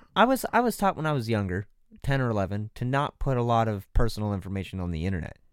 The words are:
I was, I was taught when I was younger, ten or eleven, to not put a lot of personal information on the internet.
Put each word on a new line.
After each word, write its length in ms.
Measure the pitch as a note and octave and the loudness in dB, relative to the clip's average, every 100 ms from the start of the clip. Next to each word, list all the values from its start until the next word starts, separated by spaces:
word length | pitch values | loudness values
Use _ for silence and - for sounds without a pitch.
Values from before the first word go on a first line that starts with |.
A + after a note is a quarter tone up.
| - - | -8 2
I 100 | A#3 | 4
was, 180 | C4 - | 4 0
I 80 | A3 | 0
was 160 | A#3+ - | 0 0
taught 200 | G3 E3+ | 0 0
when 100 | D#3 | 0
I 60 | |
was 180 | D3 A2+ | 0 0
younger, 380 | A2 G2 F2+ G#2 _ _ - | 0 0 -2 -6 _ _ -8
ten 180 | - C#3 | -2 0
or 120 | B2 | 0
eleven, 400 | A2 F#2 G2+ G#2+ | 0 0 -2 -8
to 100 | - B2 | -6 -2
not 340 | C#3 C#3+ - | 0 -2 -4
put 180 | - B2+ | -2 0
a 60 | |
lot 240 | A#2+ A#2 A2 | 2 2 2
of 240 | G#2 - | -2 0
personal 400 | - A#2+ G#2 G#2 | 4 4 2 -2
information 460 | G2+ F#2 G2 F#2 F#2+ | -2 -4 -6 -6 -6
on 100 | F2 | -4
the 160 | E2 F2 | -2 -2
internet. 320 | F#2+ - - _ | -4 -6 -12 _